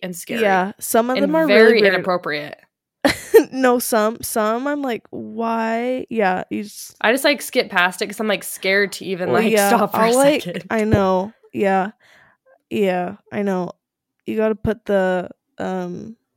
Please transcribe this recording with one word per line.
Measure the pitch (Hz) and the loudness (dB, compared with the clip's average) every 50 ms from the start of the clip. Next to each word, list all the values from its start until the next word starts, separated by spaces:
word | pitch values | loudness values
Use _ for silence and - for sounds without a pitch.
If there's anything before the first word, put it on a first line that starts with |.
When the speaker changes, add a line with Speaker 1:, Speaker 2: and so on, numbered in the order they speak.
| - | -12
Speaker 1:
and | 180 180 | -12 -12
scary | 170 - - - 233 226 | -12 -10 -8 -4 0 0
Speaker 2:
Yeah, | 202 190 185 180 196 - - | 2 2 2 0 -2 -6 -8
some | - - - 226 226 240 | -6 -2 0 0 2 2
of | - | 0
Speaker 1:
and | - - | 0 0
Speaker 2:
them | 285 302 | 2 2
are | 320 320 196 | 2 2 4
Speaker 1:
very | 202 214 220 226 226 | 6 8 8 8 8
Speaker 2:
really | 220 208 | 6 4
weird. | 196 185 | 4 2
Speaker 1:
inappropriate. | 185 175 190 180 175 175 - 147 147 147 147 - - _ _ _ _ _ _ _ _ - | 2 0 -2 -4 -4 -4 -6 -8 -8 -8 -10 -14 -18 _ _ _ _ _ _ _ _ -2
Speaker 2:
<laughs> | - - - - - - 440 294 - | -2 -2 -2 0 4 6 6 6 6
No, | - 262 262 254 247 254 | 2 0 2 4 4 2
some, | - - - - 214 220 233 - - | 0 0 0 2 2 0 -2 -4 -8
some | - - 240 214 214 220 240 262 285 | -6 -4 -2 0 0 0 -2 -2 -4
I'm | 294 294 277 | -4 -4 -4
like, | 262 233 214 - _ | -6 -6 -8 -10 _
"Why?" | - 233 226 214 214 220 226 226 226 226 226 226 226 226 240 247 254 262 - - | -14 -12 -12 -10 -8 -6 -4 -4 -2 -2 -2 -2 -4 -4 -4 -4 -4 -6 -6 -6
Yeah, | 240 226 208 185 185 185 - - | -2 0 0 0 0 -2 -4 -6
you | - 214 208 | -8 -8 -8
just | 208 - - - - - - | -10 -12 -16 -18 -18 -8 -2
Speaker 1:
I | - 202 | 0 0
just, | 233 269 269 | 2 2 2
like, | 311 294 - - | 0 0 0 -4
skip | - - 262 208 202 | -4 -2 -2 -2 0
past | 202 185 175 180 185 - 220 | 2 2 2 2 0 -4 -8
it | |
'cause | 202 202 - | -8 -6 -4
I'm, | 220 220 | -4 -2
like, | 202 185 180 | -2 -4 -4
scared | - - - - 190 190 202 202 190 - | -8 -12 -6 -2 0 2 2 2 0 -2
to | - - | -6 -8
even, | 175 190 165 180 175 240 | -8 -6 -4 -2 0 0
Speaker 2:
Well, | 226 226 | 2 2
Speaker 1:
like, | 220 220 | 2 4
Speaker 2:
yeah, | 208 202 202 | 4 4 4
Speaker 1:
stop | 220 226 214 202 - | 4 2 2 0 0
for | - | 0
Speaker 2:
I'll, | 220 226 240 | 2 2 4
Speaker 1:
a | |
Speaker 2:
like, | 254 277 285 302 - - | 4 4 4 2 2 -2
Speaker 1:
second. | 175 175 185 180 190 | -6 -10 -10 -8 -4
Speaker 2:
I | 226 220 214 | -4 -2 0
know. | 214 220 208 196 190 190 185 185 214 - _ _ 440 - | 2 2 2 2 2 2 0 0 -4 -8 _ _ _ -4
Yeah. | 233 208 196 190 190 185 208 - _ _ _ _ _ _ _ _ _ _ _ _ _ _ - | -2 0 2 2 0 0 -2 -6 _ _ _ _ _ _ _ _ _ _ _ _ _ _ -6
Yeah, | - 220 202 190 180 180 180 180 202 - _ _ - | -2 0 0 0 0 -2 -4 -6 -8 -12 _ _ -6
I | 214 202 | -4 -2
know. | 202 190 185 180 175 - _ _ _ _ _ _ _ _ _ _ | -2 -2 -2 -4 -6 -8 _ _ _ _ _ _ _ _ _ _
You | - 220 | -8 -4
gotta | 214 220 220 220 | -2 0 0 -2
put | 214 - 226 208 226 _ | -2 -2 -4 -4 -4 _
the, | - 202 196 190 185 185 180 175 - - _ _ _ _ - | -2 0 0 2 0 0 -2 -4 -6 -12 _ _ _ _ -10
um, | - 185 185 185 180 175 175 - - 226 226 - _ _ _ | -8 -6 -6 -6 -8 -8 -10 -12 -14 -16 -18 -20 _ _ _